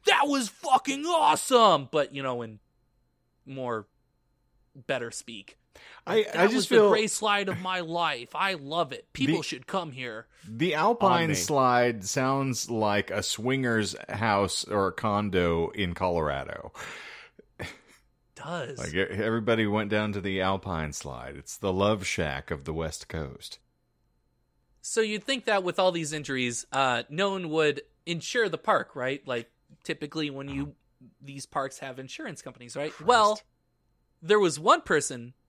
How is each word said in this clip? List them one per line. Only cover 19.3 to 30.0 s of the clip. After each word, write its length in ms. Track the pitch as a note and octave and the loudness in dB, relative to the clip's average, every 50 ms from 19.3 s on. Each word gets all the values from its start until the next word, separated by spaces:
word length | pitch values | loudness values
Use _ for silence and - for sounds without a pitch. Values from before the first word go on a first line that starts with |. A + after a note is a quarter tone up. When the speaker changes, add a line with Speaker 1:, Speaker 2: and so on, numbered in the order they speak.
| A2+ A#2 G#2+ A#2+ A#2 A2+ A2 | 0 0 2 2 2 2 2
Speaker 2:
went 220 | G#2 G2+ G#2+ G#2+ G2+ | 2 2 0 0 0
down 220 | G#2+ G#2+ G#2+ G#2+ G2+ | 0 0 0 0 -4
to 80 | G2+ | -4
the 200 | F2 G2 F#2+ F#2+ | -4 -2 -2 0
Alpine 520 | F#2 F#2+ G2 F#2+ - G2 F2+ D#2+ D#2 D2+ C#2+ | 2 2 0 0 -2 -4 -4 -4 -4 -4 -6
slide. 420 | - - C#2 C2 A#1+ B1 C2 C#2+ | -8 -10 -10 -10 -10 -12 -12 -14
It's 220 | C#2+ C#2+ - - | -14 -14 -16 -14
the 140 | - - G2 F#2 | -4 -2 -2 2
love 340 | F#2+ G2 G#2 A2 G2+ F#2 | 4 4 2 2 0 -2
shack 420 | - - - E2+ D2 C2+ C2+ - - | -4 -2 -2 -2 -2 -2 -6 -6 -8
of 140 | E2+ C#2 C2+ | -8 -8 -6
the 100 | D#2+ D#2 | -6 -6
West 340 | D#2+ D#2+ D#2+ - - - | -4 -4 -6 -6 -10 -12
Coast. 520 | _ - D#2+ D2+ C2+ B1+ - - - - _ _ _ _ _ _ _ _ _ _ _ _ _ _ _ _ _ _ _ _ _ _ _ _ _ | _ -8 -6 -6 -8 -10 -14 -16 -18 -18 _ _ _ _ _ _ _ _ _ _ _ _ _ _ _ _ _ _ _ _ _ _ _ _ _
Speaker 1:
So 200 | - - - A3+ | -12 -4 0 0
you'd 220 | A3 G#3+ G#3+ G#3 - | 0 0 -2 -4 -2
think 220 | - C4+ B3+ - | -2 -4 -2 0
that 180 | A3+ G#3+ G3 F#3 | 2 2 2 2
with 140 | F3+ E3+ | 0 0
all 140 | - F#3 F#3 | 4 2 2
these 200 | F3 E3+ D#3+ C#3+ | 2 0 -4 -4
injuries, 540 | D#3 D3+ C#3+ - C3+ B2+ B2 A#2+ A#2+ - - _ | -6 -8 -6 -4 -2 -2 -2 -2 -2 -6 -8 _
uh, 320 | - C3+ C#3 C3 B2 A#2 A#2+ | 0 2 2 2 2 0 -2
no 240 | - D3 E3 G3 G3+ | -6 -4 -2 -2 -2
one 180 | G3 F#3+ F3+ D#3+ | -2 -4 -4 -2
would 340 | D3+ D#3+ D#3 D3+ C#3 C#3 - _ _ _ _ | 0 2 2 2 2 -2 -8 _ _ _ _
insure 420 | E3 F3 E3 - - - B3 A3+ F#3+ | -6 -6 -6 -6 -4 0 0 0 0
the 80 | D#3+ | -2
park, 380 | D3+ - - G3+ C#3 - - - | -2 2 2 2 2 2 -4 -6
right? 260 | C#3+ B2 C3 C#3 C#3+ _ | -4 -2 -2 -2 -4 _
Like, 240 | C#3 B2 A#2+ A#2 _ _ _ _ _ - _ _ | -4 -4 -4 -4 _ _ _ _ _ -20 _ _
typically 480 | - D#3 - | -8 -6 -6